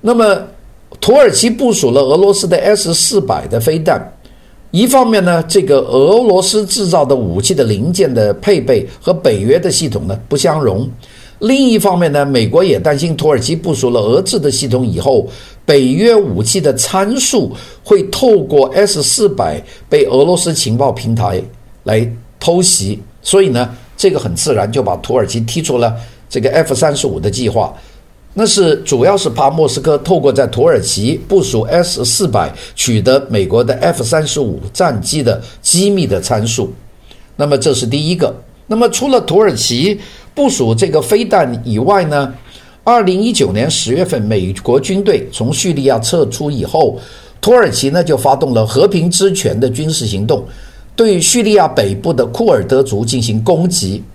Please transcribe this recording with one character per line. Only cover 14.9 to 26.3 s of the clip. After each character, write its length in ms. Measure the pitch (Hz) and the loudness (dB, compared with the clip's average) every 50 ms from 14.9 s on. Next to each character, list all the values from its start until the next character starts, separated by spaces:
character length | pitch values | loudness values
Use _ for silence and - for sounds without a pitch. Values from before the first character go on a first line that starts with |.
| 90 82 | -2 -2
后， 280 | 90 135 - - - - - - - - - - - | 0 2 2 2 0 -2 -10 -16 -20 -20 -20 -12 0
北 240 | - 151 139 131 127 | 2 2 4 4 2
约 260 | 131 160 208 233 233 | 2 2 4 4 4
武 280 | 220 202 143 95 90 110 | 4 2 0 -2 -4 -2
器 180 | - - 196 | -2 -2 0
的 120 | - 151 131 | 0 0 0
参 440 | - - - - 190 196 202 240 285 | 0 -4 -2 -2 -2 0 0 -2 -2
数 340 | 247 - - 240 135 95 - - - - - - - | -2 0 0 0 -2 -2 -6 -12 -16 -20 -20 -20 0
会 180 | - 214 196 180 | 2 2 2 2
透 360 | 190 - - 269 247 220 190 | -2 -2 0 2 4 4 4
过 280 | 143 127 147 143 135 135 | 2 2 2 2 2 2
S 340 | - 180 208 196 - 160 143 | 2 0 0 2 0 -2 -2
四 260 | - - - 220 196 | -2 0 0 0 0
百 340 | - 92 98 80 76 71 - - - - - - | 0 0 -2 -2 -4 -6 -10 -14 -20 -20 -6 0
被 160 | - 151 135 | 2 2 2
俄 180 | - - 131 143 | 4 4 2 4
罗 120 | 165 180 | 4 2
斯 180 | 175 - 170 160 | 0 0 -2 -2
情 220 | - - - 110 | -2 -2 -2 0
报 140 | 120 139 131 | 0 0 0
平 240 | - - - 110 117 | -2 -4 -4 -4 -2
台 280 | - - 95 92 92 - - - - - - - - - | -2 -2 -2 -2 -4 -6 -8 -16 -20 -20 -20 -20 -12 -4
来 260 | - 107 110 117 117 117 - - - - _ | -2 0 0 0 -2 -6 -12 -16 -20 -18 _
偷 240 | - - 170 180 185 | -2 0 2 2 2
袭， 360 | 175 - - 98 95 104 98 - - - - - | 0 0 -2 -2 -4 -6 -8 -10 -20 -20 -14 -4
所 200 | - - 196 - | 2 2 4 4
以 60 | 131 | 4
呢， 280 | 120 120 123 117 - - - - - | 2 -2 -2 -4 -6 -16 -20 -20 -10
这 140 | - - 190 | 0 0 0
个 80 | 175 143 | 0 0
很 160 | - - 85 | -4 -4 -4
自 200 | 80 - 156 131 | -4 -2 0 0
然 160 | 104 95 107 | 0 0 -2
就 120 | 117 139 131 | -2 -2 -2
把 140 | 104 90 - | -2 -4 -4
土 160 | - - 120 | -4 -2 0
耳 120 | 127 117 | 0 0
其 140 | - - 120 | 0 -2 -4
踢 200 | 113 113 - 170 | -4 -4 -4 -4
出 160 | 151 - 135 | -4 -2 -2
了 180 | 120 117 113 113 113 - - - - - | 0 0 0 -2 -4 -10 -16 -20 -20 -20
这 120 | - | -8